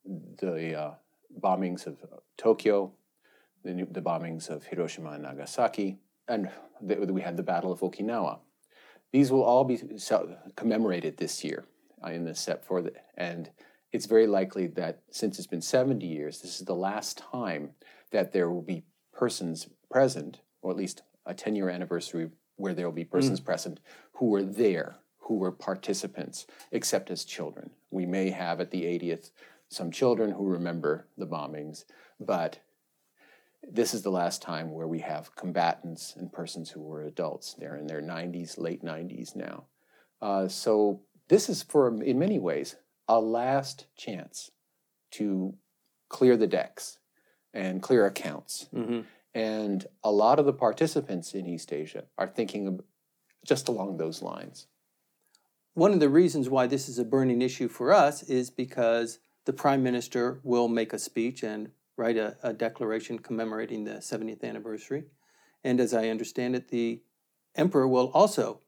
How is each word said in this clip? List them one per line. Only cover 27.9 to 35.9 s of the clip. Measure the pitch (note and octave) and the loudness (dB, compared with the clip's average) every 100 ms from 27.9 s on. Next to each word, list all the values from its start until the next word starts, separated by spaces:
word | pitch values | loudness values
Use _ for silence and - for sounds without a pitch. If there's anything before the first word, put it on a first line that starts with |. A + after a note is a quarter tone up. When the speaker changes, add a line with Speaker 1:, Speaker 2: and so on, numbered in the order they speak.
| F#2 F2+ | -4 -2
Speaker 1:
may | F#2+ F#2+ | 0 0
have | F#2 F2 E2+ | -2 -4 -4
at | E2+ | -4
the | F#2 E2+ | -2 -2
eightieth | F2 F2 E2 - _ - _ _ | -2 -2 -6 -8 _ -20 _ _
some | - F2 | -8 -8
children | E2 B2+ A2+ A2 | 0 2 4 2
who | F#2 G2 | 0 0
remember | F2+ E2+ E2+ D2+ D2+ - - | 0 -2 -2 0 -2 -4 -12
the | - | -8
bombings, | D#2+ D2 D2+ D2+ D#2 - - - - | -8 -8 -10 -12 -14 -20 -20 -20 -12
but | F2 F#2 E2 - _ _ _ _ _ _ _ _ _ _ | -2 -2 -2 -6 _ _ _ _ _ _ _ _ _ _
this | - A#2 A2+ | -6 -2 0
is | A2 | 0
the | G2 | -2
last | F#2 F2 - | 0 0 -2
time | - D#2+ D#2+ | -6 -8 -8
where | D#2+ E2 | -8 -6
we | D#2+ | -4
have | D#2+ D2+ D#2 - | -4 -8 -10 -10
combatants | F#2 F2+ E2 - E2+ | -4 0 0 0 -6